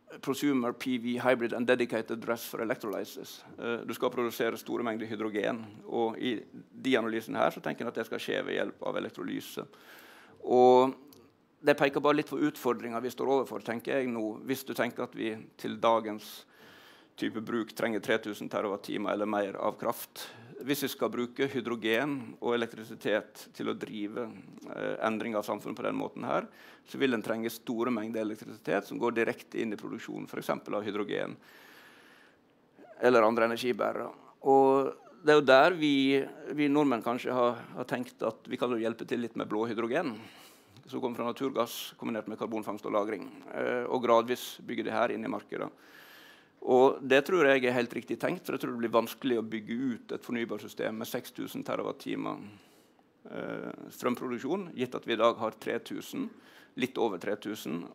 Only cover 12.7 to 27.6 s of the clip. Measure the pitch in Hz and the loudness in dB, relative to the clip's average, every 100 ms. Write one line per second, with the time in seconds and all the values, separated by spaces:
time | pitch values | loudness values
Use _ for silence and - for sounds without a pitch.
12.7 | 117 117 117 123 117 127 135 120 107 104 | 0 -2 -6 -6 -4 0 2 0 -6 -6
13.7 | 117 135 139 127 117 110 113 127 135 - | -6 -2 0 0 -2 -4 -4 -6 -6 -4
14.7 | 120 120 117 120 110 110 110 - - 117 | -2 -2 -2 -8 -4 -4 -4 -10 -10 -8
15.7 | 110 113 113 107 104 - - - - - | 0 4 4 2 -6 -10 -16 -18 -20 -20
16.7 | - - - - - 113 110 110 117 107 | -20 -20 -20 -20 -6 -4 -4 -4 -4 -4
17.7 | - 113 107 95 113 110 104 113 - 101 | -2 -2 0 2 0 0 -8 -4 -2 -2
18.7 | 98 - 101 98 98 107 104 98 98 107 | -2 -4 -4 -2 0 0 0 -2 -2 -4
19.7 | 101 110 - - - - - 117 - 120 | -2 -4 -4 -6 -14 -14 -16 -18 -8 -4
20.7 | 143 135 - 117 120 120 120 135 135 117 | -2 -2 -2 -2 0 -4 -2 -2 0 -4
21.7 | 117 110 113 147 139 117 - 120 120 117 | -2 2 2 2 -2 -6 -6 0 0 0
22.7 | - 110 110 123 104 - - - - 117 | -6 -14 -6 0 0 0 -12 -16 -8 -6
23.7 | 110 - 107 101 117 117 101 - - - | -4 -6 -6 -6 -6 -8 -10 -18 -16 -12
24.7 | - 104 104 110 110 113 107 104 104 - | -6 -4 -2 0 0 -2 -2 -2 -4 -6
25.7 | 113 107 107 104 - 123 151 220 - - | -4 -4 -2 -4 -6 -2 -2 -2 -10 -20
26.7 | - - 127 135 117 104 113 113 - | -20 -12 -2 0 0 -2 -2 -4 -6